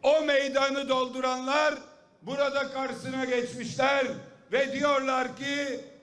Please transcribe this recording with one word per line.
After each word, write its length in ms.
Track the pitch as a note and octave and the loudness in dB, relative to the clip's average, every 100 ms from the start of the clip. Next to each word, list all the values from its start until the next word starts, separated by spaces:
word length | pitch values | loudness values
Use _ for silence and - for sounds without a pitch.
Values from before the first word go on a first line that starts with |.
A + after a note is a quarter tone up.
o 180 | C4 D#4 | 6 4
meydanı 680 | D4+ C#4 C#4 C4 C4+ C#4 C4 | 4 2 2 2 2 0 0
dolduranlar 840 | C4 B3+ B3 B3+ B3+ C4 C#4+ D4+ D4 - - _ _ | 0 0 -2 -2 -2 0 2 2 0 -12 -20 _ _
burada 500 | E3 C4+ C#4 C#4 C4+ | -8 -2 0 0 -4
karşısına 540 | C4+ C4 C4 C4 C4 B3+ | -4 -6 -6 -6 -4 0
geçmişler 800 | B3 A#3+ B3 A#3 - C4+ C#4 C4 - - - - | 0 -2 -6 -8 0 2 2 0 -4 -12 -20 -4
ve 220 | A#3+ C4+ | 0 0
diyorlar 640 | C4+ C#4+ C#4 C4+ C4 B3+ - | 0 2 2 2 0 -2 -4
ki 420 | C#4 C#4+ C#4+ A#3+ - - | -4 -2 -4 -6 -10 -20